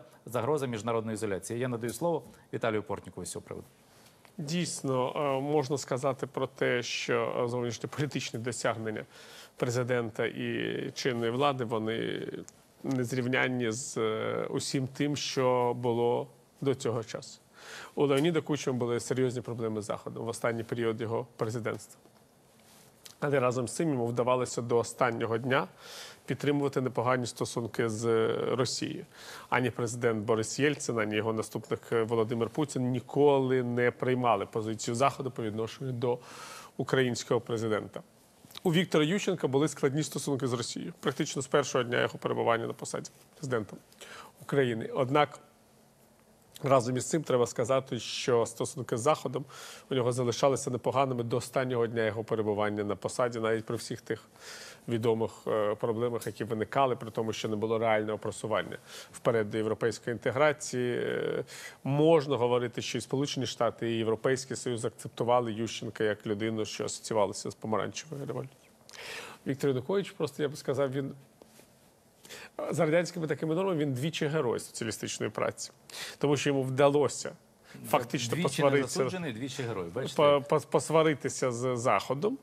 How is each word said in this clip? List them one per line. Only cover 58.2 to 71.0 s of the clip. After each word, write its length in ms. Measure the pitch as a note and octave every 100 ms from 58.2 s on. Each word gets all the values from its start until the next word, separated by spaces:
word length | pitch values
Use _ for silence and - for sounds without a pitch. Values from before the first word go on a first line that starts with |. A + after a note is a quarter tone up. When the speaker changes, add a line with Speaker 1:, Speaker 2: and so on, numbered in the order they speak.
| G#2+ F#2+ A2+ G#2 E2+ - - - -
Speaker 2:
вперед 380 | - - A2+ G#2
до 80 | A2
європейської 560 | G#2+ G#2+ A#2+ G#2+ -
інтеграції. 840 | A2+ - A#2 D3+ D3 - B2+ B2 A#2+
Е, 460 | B2 B2 - - - - - -
можна 540 | - C3+ D#3 E3 C#3+ B2+
говорити, 440 | A#2+ B2 B2 A#2
що 160 | A2 B2+
і 40 |
Сполучені 440 | - C3 C#3+ - B2
Штати, 460 | - A#2 - A#2
і 60 | A2+
Європейський 600 | A2 A2 C#3 C3 C3+ A#2
Союз 280 | - A#2+ A2+
акцептували 680 | - - - A#2 B2 A#2+
Ющенка 500 | G#2+ A2+ - A#2+ -
як 240 | A2 G#2 -
людину, 380 | G#2 A2 A2 G#2
що 200 | - -
асоціювалася 680 | - - A2+ G2 G2+ -
з 40 | -
помаранчевою 720 | A2 G#2+ G#2+ G2+ - C#3+ -
революцією. 460 | - C3 - - _ - - - - - - -
Віктор 220 | C3+ C#3+
Янукович, 420 | B2+ B2 G3 F#3
просто, 320 | - D#3 -
я 60 | D3
б 80 | D3+
сказав, 340 | - C3+ C#3
він 220 | C3